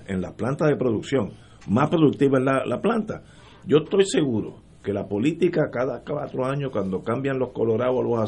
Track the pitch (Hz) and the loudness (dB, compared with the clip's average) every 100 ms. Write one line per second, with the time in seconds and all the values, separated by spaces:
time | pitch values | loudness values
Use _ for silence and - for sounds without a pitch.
0 | - 95 87 - 120 147 156 131 127 107 | -4 -4 -4 -4 -4 0 2 2 0 0
1 | - 135 95 - - - - 104 147 175 | 0 -2 -2 -8 -20 -16 -2 2 2 4
2 | 147 - 139 131 131 135 - 123 196 233 | 4 4 2 4 2 0 0 -2 0 0
3 | - - - - - - - 143 156 196 | -4 -10 -14 -20 -20 -16 2 2 4 2
4 | 196 220 143 110 92 - - - - 101 | 2 2 2 0 -4 -10 -20 -10 -6 -4
5 | 95 101 135 165 175 156 147 117 135 120 | -2 -2 0 2 0 2 -2 -2 -4 -4
6 | - 147 135 131 131 143 139 107 95 92 | -6 -6 -6 -4 -4 -2 -4 -4 -4 -4
7 | - 123 135 123 127 - 113 110 127 127 | -2 -2 -2 -2 -4 0 0 2 0 0
8 | 117 117 | 0 0